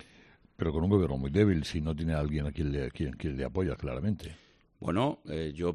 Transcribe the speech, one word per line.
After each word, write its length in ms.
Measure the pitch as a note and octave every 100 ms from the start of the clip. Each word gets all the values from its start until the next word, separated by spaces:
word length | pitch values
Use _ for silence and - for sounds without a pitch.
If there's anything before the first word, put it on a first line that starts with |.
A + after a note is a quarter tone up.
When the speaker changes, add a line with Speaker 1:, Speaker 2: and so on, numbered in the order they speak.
| - - - - - -
Speaker 1:
Pero 160 | E2
con 120 | D2
un 60 | F2+
gobierno 260 | G2+ D#2+ C2+
muy 140 | C#2
débil, 320 | F2 G#2 E2
si 180 | - E2
no 140 | D#2 D2+
tiene 180 | E2
a 60 | D#2
alguien 260 | D2 D2+ D2
a 60 |
quien 200 | C#2+ D2
le, 200 | C#2+ B1+
quien, 220 | - D2
quien 220 | A#1+ D#2 C2
le 80 |
apoya 320 | B1+ F#2 F2 C2
claramente. 600 | C#2+ B1 G2 G2+ F#2 D#2 - _ _ -
Speaker 2:
Bueno, 400 | E2+ F#2 C#3 - -
eh, 240 | D#2 D#2+ D2
yo 180 | F2